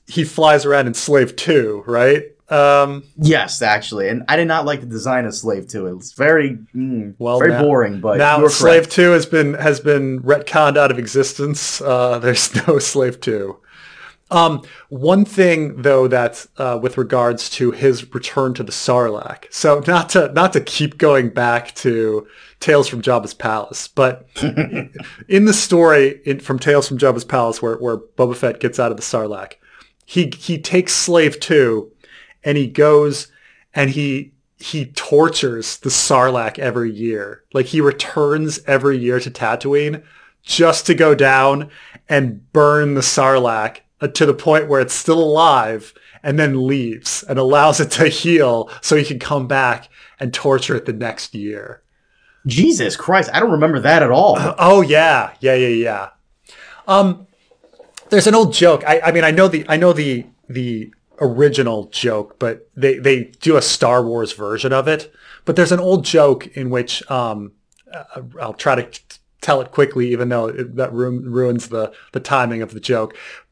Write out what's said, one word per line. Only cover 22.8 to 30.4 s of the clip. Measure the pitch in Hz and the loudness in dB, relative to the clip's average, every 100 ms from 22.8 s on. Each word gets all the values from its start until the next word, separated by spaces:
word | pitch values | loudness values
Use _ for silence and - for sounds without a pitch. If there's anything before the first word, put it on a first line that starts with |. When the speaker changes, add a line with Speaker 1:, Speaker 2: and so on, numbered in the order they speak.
| - | 2
Speaker 1:
from | 120 | -2
Jabba's | 131 120 - | -2 -2 -4
Palace, | - 113 110 101 - - | -8 -6 -6 -8 -12 -6
but | - 131 127 _ | 0 0 -2 _
Speaker 2:
<laughs> | - 147 113 147 139 139 - - - - | -8 -4 -4 -6 -8 -12 -18 -20 -20 0
Speaker 1:
in | 196 | 4
the | 214 | 4
story | 202 - 175 165 151 139 139 | 2 2 4 6 6 4 0
in, | 143 139 | -6 -6
from | - 131 | -6 -2
Tales | 151 143 139 | 2 2 0
from | 131 | 0
Jabba's | 135 120 | 0 0
Palace, | 120 131 117 110 | -2 -2 -2 -2
where, | 117 113 | -6 -4
where | 120 110 | -4 -6
Boba | - - 127 | -6 -2 -2
Fett | 123 123 - | -2 -4 -2
gets | 120 127 | -4 -2
out | 117 | -4
of | 107 | -4
the | |
Sarlacc, | - 120 107 101 98 - _ _ _ _ | -6 -6 -6 -10 -14 -20 _ _ _ _
he, | _ 180 147 | _ -2 -2
he | - | -6